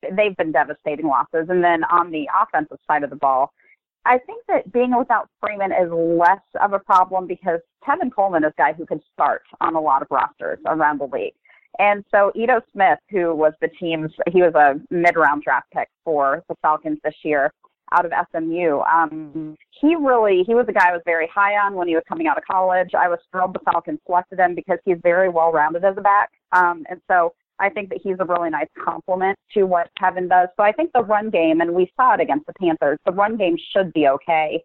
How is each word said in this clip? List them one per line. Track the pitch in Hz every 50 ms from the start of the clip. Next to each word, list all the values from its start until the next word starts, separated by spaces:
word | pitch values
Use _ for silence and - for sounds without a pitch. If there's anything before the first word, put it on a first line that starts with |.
| - 143 190
they've | 185 214 208 190 -
been | 185 160
devastating | 151 165 147 139 151 - _ 160 151 143 156 160
losses. | 139 - 143 - - 165 165 160
And | 185 180 175
then | 175 170 165 160
on | - - 175 170 175
the | 160 156 147 135 - 185
offensive | 214 - - 165 151 - - 135 _ _
side | 151 151 143
of | 139
the | 127
ball, | 131 - 139 135 127 135 147 _ _ _ _ _ _ _ _ _ _ _
I | - 247 254
think | 254 - 427 466 - -
that | 381 285 - -
being | - 247 247 254 247
without | 240 262 - 233 208 - _ _ _
Freeman | - 208 208 202 196 190
is | - - 185 170
less | 170 165 165 165 170 170 170 170 190 196 _ _ _ -
of | - 202 196
a | 196
problem | - - 208 185 185 185 185 185 185
because | 170 185 - - 190 165 170 170 _ _ _ _
Tevin | - 277 349 370 254 -
Coleman | - 196 196 185 160 151
is | 151 -
a | -
guy | 160 143 160
who | 165 165
could | - 180 156 - _
start | _ - 160 143 120 - _ _ - _
on | - - 165
a | 160
lot | 156 151 135 139 147
of | -
rosters | 147 131 101 - _ _ - 82 - - - -
around | 139 156 156 147 151 143
the | 143 131
league. | 131 127 101 95 _ _ _ _ - _ _ _ _ -
And | 190 202 202 208 202 _
so | - 208 202 196 -
Ito | - 226 233 254 226 - _
Smith, | _ 202 196 180 156 - _ _
who | 208 190 175 170 165
was | 151 156 156 156 _
the | - 156
team's, | 156 - 180 170 165 160 156 156 - - - -
he | 170 185
was | 180 170 160
a | 156 147 143 135 151 - - 185
mid-round | 175 170 175 170 170 156 143 147 147 151
draft | - 135 123 - _ _
pick | 160 131 _ _ _ _
for | 165 160 147 139 135 139 160 175 _
the | 165 _
Falcons | - 160 151 151 _ 160 151 151 _
this | 151 151 _ -
year | 160 151 143 135 151 _ _ _ _ _ _ _ -
out | - 170 175
of | 170
S | 165 - 175 _ _
M | 165 165 160
U. | 165 170 175 165 147 135
Um, | - - 160 165 165 156 160 156 156 151 143 160 156 156 156 _ _ _
he | _ _ - 294 330
really, | 339 294 269 254 240 220 208 196 180 185
he | 202 226
was | 233 247 208
a | 196
guy | 214 185 180
I | 180
was | 175 170
very | 175 170 165 156 165 -
high | 208 202 202 208
on | 208 208 202 202
when | 190 175 175
he | 165
was | 160 170 _
coming | 185 165 165 156
out | 143 139
of | -
college. | - - 185 185 185 185 185 185 180 - -
I | 170 180
was | 175 170 _ _
thrilled | - 180 180 185 185
the | - - -
Falcons | 165 170 - - 151 151 _
selected | - 180 175 175 _ 196 180
him | 185 175 175
because | 170 - - 185 170 _
he's | - 180 170 -
very | 175 170 180 190 185
well-rounded | 175 165 165 165 165 156 151 156 165 170 175
as | 196 196 202
a |
back. | 196 202 202 202 - - _ _ _ _
Um, | - 185 180 175 175 170 - -
and | 185 180 _ _
so | 190 180 170 170 170 _ _ _ _ _
I | 196 202
think | 202 214 202 190
that | 196 190 -
he's | 196 185 185
a | 190
really | 165 175 170 170 165
nice | 160 147 151 - _ - -
complement | - 165 - - - 185 185 185 190 196 _ _ _ -
to | 214 196
what | 185 180 175 170 - _ -
Tevin | 190 185 180 185 185 175
does. | 185 180 180 180 _ -
So | 208
I | 208
think | 214 214 311 339 _
the | 254 226
run | 190 214 208 214 220
game, | 208 175 165 160 160 160
and | 170 170 170
we | 175 180 180 _
saw | - 262 262 220
it | 180
against | 165 - 143 151 - -
the | - -
Panthers, | 190 170 160 - - 143 143 156 _
the | -
run | 180 185 202 214 226 233
game | 202 175 339 330 - -
should | - 208 190 175 -
be | 165 - 233
okay | 135 139 - - 165 160 156 151 - 165 -